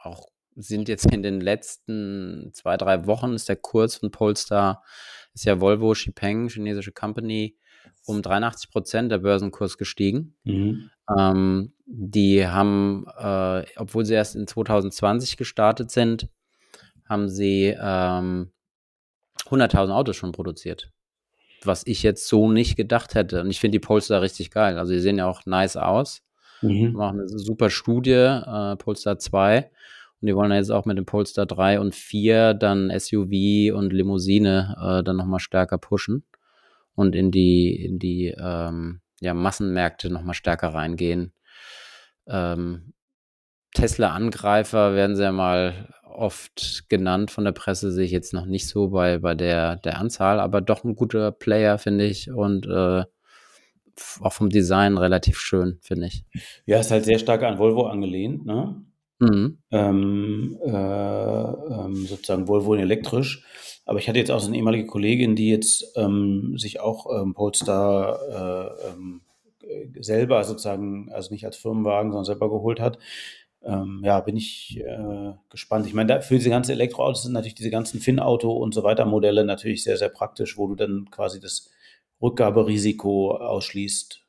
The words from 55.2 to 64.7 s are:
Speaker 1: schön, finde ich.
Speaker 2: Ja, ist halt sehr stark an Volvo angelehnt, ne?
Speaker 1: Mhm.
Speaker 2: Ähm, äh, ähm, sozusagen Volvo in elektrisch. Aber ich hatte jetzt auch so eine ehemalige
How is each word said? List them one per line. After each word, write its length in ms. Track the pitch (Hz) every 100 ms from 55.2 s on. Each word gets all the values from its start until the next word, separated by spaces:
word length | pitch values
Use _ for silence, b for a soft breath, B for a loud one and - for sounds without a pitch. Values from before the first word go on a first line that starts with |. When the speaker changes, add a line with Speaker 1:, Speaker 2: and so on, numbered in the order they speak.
| - -
Speaker 1:
schön, 400 | - 95 90 90
finde 260 | - 87 87
ich. 160 | - - B B B -
Speaker 2:
Ja, 140 | 110
ist 100 | 110
halt 140 | 110
sehr 160 | 107 113
stark 240 | 113 113
an 140 | 120 98
Volvo 300 | 110 113 113
angelehnt, 580 | 104 98 92 107 151 104
ne? 360 | 110 190 - - _ _ _
Speaker 1:
Mhm. 380 | 117 101 117 160 _
Speaker 2:
Ähm, 840 | 107 101 98 101 101 104 107 131 -
äh, 60 | 156
ähm, 1300 | 101 95 101 101 104 107 107 113 - 156 104 95 98 95
sozusagen 420 | 98 - 92 92
Volvo 280 | 104 101 104
in 40 |
elektrisch. 640 | 95 107 - 120 135 - B B B B -
Aber 140 | 107
ich 80 | -
hatte 120 | 113
jetzt 120 | 117
auch 80 | 123
so 80 | 101
eine 80 | 120
ehemalige 320 | 110